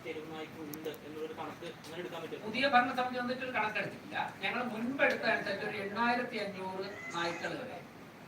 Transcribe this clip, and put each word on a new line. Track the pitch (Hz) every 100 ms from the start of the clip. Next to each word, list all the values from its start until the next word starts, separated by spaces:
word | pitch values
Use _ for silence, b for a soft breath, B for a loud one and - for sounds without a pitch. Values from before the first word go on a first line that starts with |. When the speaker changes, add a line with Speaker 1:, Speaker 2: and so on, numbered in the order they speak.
| 165
Speaker 1:
തെരുവ് | 156 160
നായ്ക്കൾ | 156 156 160
ഉണ്ട് | 147 151 160
എന്നുള്ളൊരു | - 147 156 156
കണക്ക് | 156 160 - 170
അങ്ങനെ | - - 165
എടുക്കാൻ | 175 165
പറ്റും? | 160 151
Speaker 2:
പുതിയ | 214 240 277
ഭരണസമിതി | 247 254 247 254 247
വന്നിട്ട് | 247 254
ഒരു | 262
കണക്കെടുത്തിട്ടില്ല. | 240 214 208 175 - - - - -
ഞങ്ങൾ | 196 240
മുൻപ് | 240 214 240 294
എടുത്ത | 262 -
അനുസരിച്ച് | 226 190 208 196 214
ഒരു | 208
എണ്ണായിരത്തി | 196 220 240 247 240 226
അഞ്ഞൂറ് | 202 185 190 190 196 - -
നായ്ക്കൾ | 170 170 170 170
വരെ, | - - - - - - -